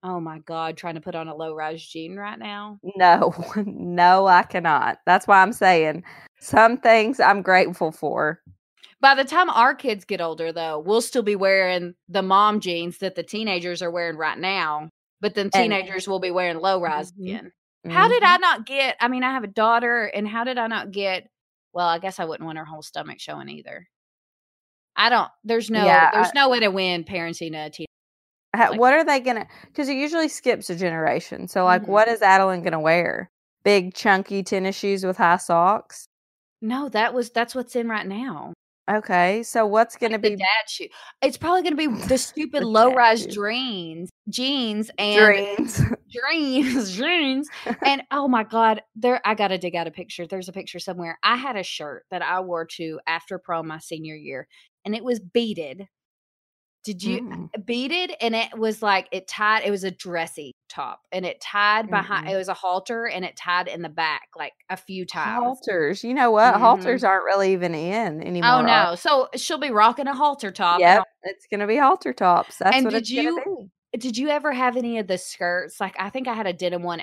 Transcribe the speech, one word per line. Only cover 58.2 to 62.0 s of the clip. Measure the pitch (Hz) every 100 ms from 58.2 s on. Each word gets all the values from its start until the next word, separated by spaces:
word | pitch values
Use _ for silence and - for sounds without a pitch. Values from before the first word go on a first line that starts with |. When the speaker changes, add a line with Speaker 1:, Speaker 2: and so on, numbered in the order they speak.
Speaker 1:
and | 233 226
it | 226 226
was, | 220 214
like, | 214 190 185
it | 190 185
tied, | - 208 220
it | 196
was | 202
a | 190
dressy | 180 185 175 165 - 147 - _
top, | - 135 - _
and | 185 180
it | -
tied | - 202 208 214 220
behind, | 202